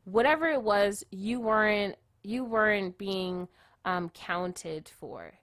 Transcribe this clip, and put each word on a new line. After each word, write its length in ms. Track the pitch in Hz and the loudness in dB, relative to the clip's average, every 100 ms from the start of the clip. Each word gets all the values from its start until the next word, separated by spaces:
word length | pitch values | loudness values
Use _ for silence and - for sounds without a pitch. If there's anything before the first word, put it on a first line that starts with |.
| 190 | -2
whatever 420 | 214 269 311 330 | 4 4 4 2
it 160 | 277 | 2
was, 420 | 214 202 202 202 - | 2 4 4 0 -10
you 280 | 190 208 247 | -8 -4 -2
weren't, 560 | 220 220 214 208 202 - _ _ | 2 4 4 2 0 -6 _ _
you 200 | 202 247 | -8 -6
weren't 540 | 240 226 214 208 185 180 | -2 2 4 2 -2 -6
being, 500 | 196 190 185 180 180 _ _ _ 185 | -4 -4 -4 -6 -8 _ _ _ -4
um, 240 | 180 170 | -2 -4
counted 800 | - - 175 180 175 170 156 - | -8 -6 -4 -4 -6 -10 -10 -12
for, 440 | - 156 - 85 - | -16 -14 -14 -16 -20